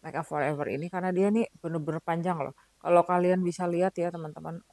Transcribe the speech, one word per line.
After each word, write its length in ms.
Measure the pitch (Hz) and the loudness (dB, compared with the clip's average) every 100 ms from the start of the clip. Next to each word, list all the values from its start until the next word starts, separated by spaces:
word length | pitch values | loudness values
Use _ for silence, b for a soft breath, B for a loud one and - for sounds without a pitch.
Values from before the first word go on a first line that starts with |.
Make 160 | 165 156 | -8 -8
Up 80 | 156 | -4
For 160 | 151 | -2
Ever 240 | 139 143 147 | -2 -2 -4
ini, 240 | 139 175 | -4 -6
karena 240 | 185 185 180 | -4 0 2
dia 160 | 202 | 4
nih 160 | 220 - - | 2 0 -6
bener-bener 320 | 170 165 151 160 | -6 -4 -4 -4
panjang 320 | - 165 175 165 | -4 -2 -2 -2
loh. 160 | 135 - b _ | -4 -10 b _
Kalau 320 | - 175 170 | 4 6 6
kalian 320 | 180 180 185 | 4 4 2
bisa 240 | 175 170 | 0 -2
lihat 320 | 180 175 185 - | -2 0 0 0
ya, 160 | 170 | -4
teman-teman, 480 | 170 156 151 160 170 - | -4 -10 -10 -10 -12 -14